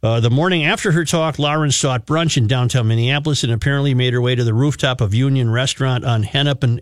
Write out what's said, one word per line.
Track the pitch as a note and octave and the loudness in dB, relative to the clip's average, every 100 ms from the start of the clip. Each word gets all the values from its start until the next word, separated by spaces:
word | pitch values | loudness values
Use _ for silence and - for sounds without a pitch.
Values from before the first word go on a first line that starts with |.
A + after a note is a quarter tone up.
Uh, | A2 A#2 | -2 0
the | A#2 | 2
morning | C3 F3+ F3 | 2 2 2
after | D3+ G#3+ G#3 | 0 0 0
her | D#3+ | 0
talk, | D#3 E3 D#3+ C#3+ | 0 0 0 -2
Lauren | D3 D#3 D3 | -2 0 0
sought | - C#3 B2 - | 0 -2 -2 -2
brunch | D#3 E3 C#3 | -2 0 0
in | A2 | 0
downtown | C3 B2 B2+ A2+ | 0 0 0 0
Minneapolis | A2+ B2 C#3+ D3+ C#3+ | 0 0 0 -2 -2
and | A#2+ | -2
apparently | A2 C#3+ C#3 C#3+ | -2 0 0 0
made | B2+ B2+ | 2 0
her | A#2+ | 0
way | B2 | 0
to | B2 | 0
the | A#2 | 0
rooftop | A2 D3 - C3+ B2+ | 2 0 0 -2 0
of | G#2 | 0
Union | A2+ C3+ C3+ A#2 | 0 2 0 0
Restaurant | A#2 C#3 - C3+ B2 C3 | 0 -2 -2 -2 -2 0
on | A2+ | -2
Hennepin | G2+ C#3 C#3+ C#3 B2 A#2 | 0 0 0 0 -2 0